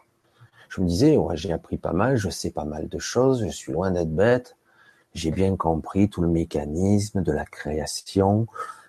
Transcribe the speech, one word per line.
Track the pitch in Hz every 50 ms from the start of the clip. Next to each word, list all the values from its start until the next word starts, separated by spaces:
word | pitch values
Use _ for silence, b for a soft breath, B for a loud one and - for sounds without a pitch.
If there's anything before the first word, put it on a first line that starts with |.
| _ _ _ _ _ b b b b b b b b b
Je | - 95
me | 92
disais, | 85 85 90 135 156 151
ouais, | 107 78 85 85
j'ai | - - 92 80
appris | 80 - - -
pas | - - 87 82
mal, | 90 110 131 139
je | 113 101 87
sais | 80 - - 85
pas | - - 76
mal | 76 76 78 82 85
de | -
choses, | - - - - 117 127 135 131 123 107
je | 85
suis | - - - -
loin | 67 80 92 95
d'être | 87 87 82 80 78
bête. | 80 101 120 123 127 - - - _ b b b b b b b b b b -
J'ai | - 80 80
bien | - 92 95 95 95
compris | 90 - 82 80 78 - - - 95 104 104
tout | - 90
le | 85
mécanisme | 85 82 82 85 - - 76 73 73 76 85 95 98 104 101 104 104 - 98 82
de | 78
la | 73 76 73
création, | - - - - 73 76 78 73 - - - - - - 95 95 98 104 107 113 - B B B B B B B